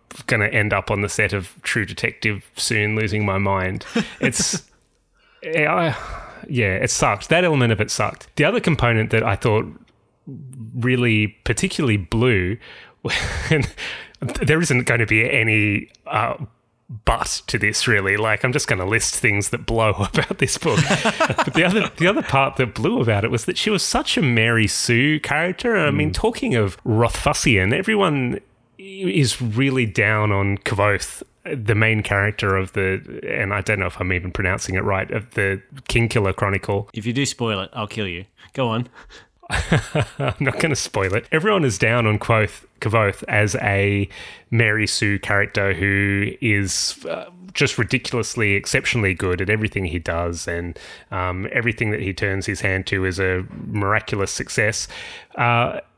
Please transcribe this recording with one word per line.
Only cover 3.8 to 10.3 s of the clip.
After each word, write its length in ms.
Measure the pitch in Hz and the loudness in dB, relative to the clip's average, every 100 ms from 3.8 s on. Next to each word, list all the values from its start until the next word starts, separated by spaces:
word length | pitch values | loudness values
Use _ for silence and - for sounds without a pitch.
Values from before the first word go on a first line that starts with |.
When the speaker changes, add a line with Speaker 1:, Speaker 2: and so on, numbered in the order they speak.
| - | -4
Speaker 2:
<laughs> 40 | 233 - - | -4 -4 -2
Speaker 1:
It's, 420 | - - - 196 - _ _ _ _ _ _ _ | -2 0 -2 -4 -8 _ _ _ _ _ _ _
yeah, 300 | 190 160 151 | -4 0 2
I, 720 | 180 165 127 - - - - - | 2 0 -2 -6 -12 -14 -16 -4
yeah, 280 | 120 104 95 | 0 2 2
it 140 | 120 | 0
sucked. 380 | - 139 104 - | 2 2 0 2
That 140 | 160 | 2
element 300 | 180 147 120 | 4 4 4
of 80 | 107 | 2
it 100 | - | 0
sucked. 420 | - 104 - - - | -2 -2 -4 -8 0
The 80 | 151 | 2
other 140 | 233 | 2
component 480 | - 151 120 113 110 | 2 2 4 2 2
that 140 | 113 | 2
I 120 | 110 101 | 2 0
thought 300 | 123 104 - - - _ _ _ - | 2 2 0 -8 -20 _ _ _ -18